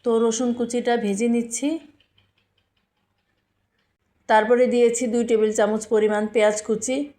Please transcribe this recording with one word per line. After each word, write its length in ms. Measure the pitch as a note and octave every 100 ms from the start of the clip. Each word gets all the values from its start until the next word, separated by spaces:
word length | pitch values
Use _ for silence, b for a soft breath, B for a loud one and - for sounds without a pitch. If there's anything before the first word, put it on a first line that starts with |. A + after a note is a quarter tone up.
তো 60 | B3 A3+
রসুন 260 | A#3 A3+ B3 A#3+
কুচিটা 360 | A#3+ A#3+ A#3+ A#3
ভেজে 240 | G3+ G3 A#3
নিচ্ছি। 340 | A#3 A#3 - C#4+ D#4+ - _ _ _ _ _ _ _ _ _ _ _ _ _ _ _ _ _ _ _ _ _ _ _ -
তারপরে 360 | A3 A3 B3 B3
দিয়েছি 280 | A#3+ A#3+ A#3 B3+
দুই 120 | A#3 A#3
টেবিল 200 | A3 G#3+ G#3+
চামচ 240 | G#3 G#3+ -
পরিমাণ 300 | A3 G#3+ G#3+ G#3+
পেঁয়াজ 220 | A3 G#3+ G#3+ -
কুচি। 300 | G#3 A3+ C4 D4